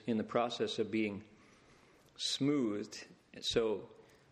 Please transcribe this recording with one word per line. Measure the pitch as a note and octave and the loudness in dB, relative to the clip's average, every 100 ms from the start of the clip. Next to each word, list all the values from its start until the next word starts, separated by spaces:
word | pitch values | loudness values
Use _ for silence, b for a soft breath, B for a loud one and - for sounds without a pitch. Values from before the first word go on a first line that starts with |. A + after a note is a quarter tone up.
| - | 0
in | A2 | 0
the | |
process | G#2 A#2 A#2+ - G#2 - | 2 2 2 0 -2 0
of | G2+ | 0
being | A2 G#2+ G2 - B B B B B B B B - | 2 0 -2 -10 B B B B B B B B -8
smoothed, | - - C3+ D3 A2+ G#2 A2 - - - _ - | -4 0 2 2 0 -2 -6 -12 -16 -20 _ -8
so | - B2 A2+ G2+ - - B B B | 0 2 4 0 -4 -18 B B B